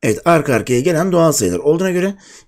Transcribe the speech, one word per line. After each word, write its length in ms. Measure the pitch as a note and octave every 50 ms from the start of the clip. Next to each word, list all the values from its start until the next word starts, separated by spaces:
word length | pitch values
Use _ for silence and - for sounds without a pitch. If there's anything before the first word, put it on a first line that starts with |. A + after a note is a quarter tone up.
| -
evet, 180 | - G#2+ - -
arka 300 | E3 E3+ E3 C#3+ - C3
arkaya 260 | A2+ G2 - B2+ A#2+
gelen 320 | C3 F3+ E3+ D#3 E3+ F#3+ F3+
doğal 200 | F3 E3 D#3+ D3
sayılar 260 | - G#2 F2+ F2 F2
olduğuna 320 | - C#3+ D#3 E3+ F#3 F#3+
göre 240 | F3+ F3+ F3 G3 G3+ G3 - - - - -